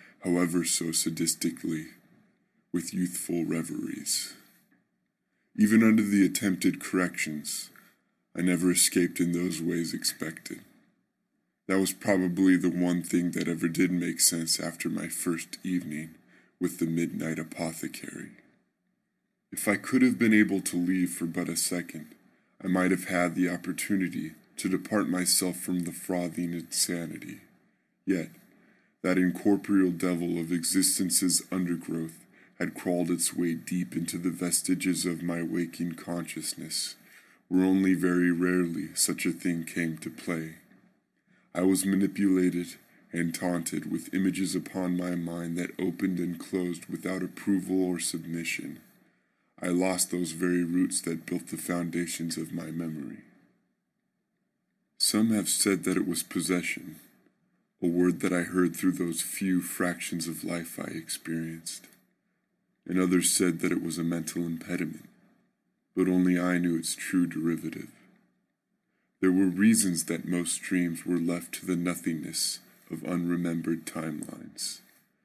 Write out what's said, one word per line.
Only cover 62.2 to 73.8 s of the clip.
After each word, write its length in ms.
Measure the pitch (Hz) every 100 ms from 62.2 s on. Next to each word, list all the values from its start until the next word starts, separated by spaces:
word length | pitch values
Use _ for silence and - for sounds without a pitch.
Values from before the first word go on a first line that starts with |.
| _ _ _ _ _ _ -
And 120 | 92
others 300 | 92 90 85
said 300 | - 90 80
that 120 | 90
it 120 | 82
was 160 | 85 80
a 40 |
mental 380 | 85 85 80 87
impediment, 680 | 85 82 - 87 78 - - _ _ _ _ _ _ _ _ -
but 120 | 92
only 320 | 92 90 90
I 180 | 90 90
knew 180 | 87 82
its 200 | - -
true 320 | - 92 82
derivative. 640 | 78 82 82 78 - - - _ _ _ _ _ _ _ _ _ _ _ -
There 100 | 92
were 140 | 92 95
reasons 580 | 87 107 110 98 82 -
that 220 | 82 82
most 340 | 87 85 -
dreams 440 | - 92 87 82 -
were 100 | 87
left 380 | 85 87 85
to 120 | - 92
the 120 | 90
nothingness 840 | 87 85 87 80 76 80 - - - _ -
of 140 | 80 -
unremembered 800 | 87 87 87 85 82 80 82